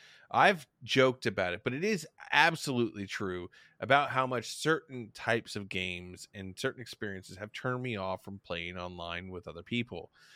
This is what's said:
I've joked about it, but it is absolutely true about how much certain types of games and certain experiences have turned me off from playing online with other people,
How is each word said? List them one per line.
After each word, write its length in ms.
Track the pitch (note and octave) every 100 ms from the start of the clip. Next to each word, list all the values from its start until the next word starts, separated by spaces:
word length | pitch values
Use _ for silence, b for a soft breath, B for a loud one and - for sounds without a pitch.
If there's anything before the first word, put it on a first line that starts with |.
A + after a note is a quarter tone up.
| B B B
I've 380 | A2+ E3+ F3+ - _
joked 420 | A#2 C3+ C3 A#2 A#2
about 280 | G2 F2+
it, 80 | F2
but 100 | -
it 120 | C3 G3+
is 200 | G3+ - _ -
absolutely 760 | C#3+ E3 E3 - B2 A#2 G2+ F#2+
true 420 | - G2 F2+ F2 b b b
about 300 | A2 C#3 C#3
how 180 | C3 B2+
much 300 | B2 - -
certain 520 | D3+ D#3+ - C3 A2
types 420 | - - A#2 - G#2+
of 140 | G2
games 580 | F#2 F#2 F2 F2+ F#2 -
and 240 | G#2 F#2+ F#2
certain 220 | C3+ C3
experiences 560 | A#2 - G#2 F#2+ - F#2
have 160 | G#2
turned 280 | - C3 B2
me 140 | B2+ G#2+
off 300 | F#2+ F#2 -
from 140 | G2
playing 380 | - E2+ E2+ F2+
online 520 | F2+ F2 E2+ E2+ F#2
with 180 | F#2 E2
other 160 | D#2+
people, 480 | - A#2+ A#2 F2 - b b